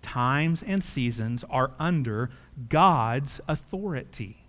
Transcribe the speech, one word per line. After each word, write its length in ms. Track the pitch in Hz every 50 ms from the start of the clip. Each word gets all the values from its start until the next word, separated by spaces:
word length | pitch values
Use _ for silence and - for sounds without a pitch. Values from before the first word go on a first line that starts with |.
Times 600 | - - - 127 123 127 135 143 156 165 165 160 -
and 200 | 220 190 196 185
seasons 600 | - - - 123 120 113 113 110 113 120 117 -
are 260 | - - 127 127 135 -
under 540 | - 156 170 180 160 131 117 107 107 123 123 - - - - - 147 123 113
God's 720 | - 156 185 190 170 135 110 113 117 135 143 139 - - -
authority. 880 | - 151 - - - - 190 202 202 165 127 - - - - 113 95 104 - -